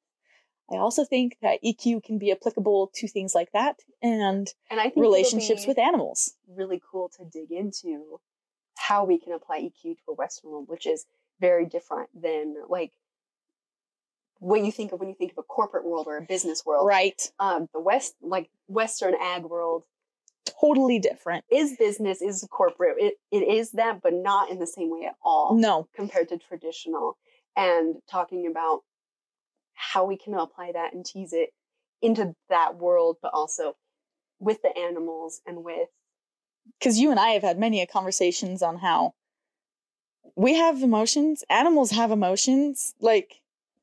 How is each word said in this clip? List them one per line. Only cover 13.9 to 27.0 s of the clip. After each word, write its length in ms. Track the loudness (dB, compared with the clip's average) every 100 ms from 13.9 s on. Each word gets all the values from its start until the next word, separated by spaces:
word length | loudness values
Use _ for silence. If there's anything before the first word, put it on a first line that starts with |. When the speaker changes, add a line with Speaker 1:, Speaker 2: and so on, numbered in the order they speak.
| _ _ _ _ _
Speaker 2:
what 260 | 0 0
you 80 | 0
think 200 | -4 -8
of 80 | -8
when 100 | -10
you 60 | -6
think 160 | -8
of 60 | -8
a 40 |
corporate 420 | -8 -4 -2 -2 -4
world 220 | -6 -6
or 100 | -8
a 40 |
business 440 | -6 -4 -4 -6 0
world. 220 | 2 4
Speaker 1:
Right. 440 | 4 2 -2 -8 -2
Speaker 2:
Um, 280 | -2 -2 -4
the 60 | -4
West, 340 | 0 0 -2 -10
like, 280 | -6 -4 -6 _ -6
Western 480 | -2 -2 -2 0 0
ag 240 | -2 -6
world 400 | -6 -4 -2 -4 -8 _ _ _ _ _ -14 2
Speaker 1:
Totally 380 | 4 6 4 2
different. 460 | 0 -2 -6 -6 0
Speaker 2:
is 240 | 2 2 0
business, 440 | 0 0 -4 -2
is 260 | -4 -6 -6
corporate. 460 | 0 0 2 0 2
It, 160 | 0 -2 -4
it 160 | 0 2
is 240 | 2 0
that, 300 | -2 -2 0
but 120 | 0
not 360 | 0 2 2 0
in 100 | -4
the 80 | -8
same 220 | -6 -6
way 160 | -6 -8
at 100 | -4
all. 320 | 0 2 4 4
Speaker 1:
No. 320 | 4 2 -2
Speaker 2:
Compared 360 | -8 -2 0 0
to 80 | -4
traditional. 800 | -10 -12 -10 -10 -6 -4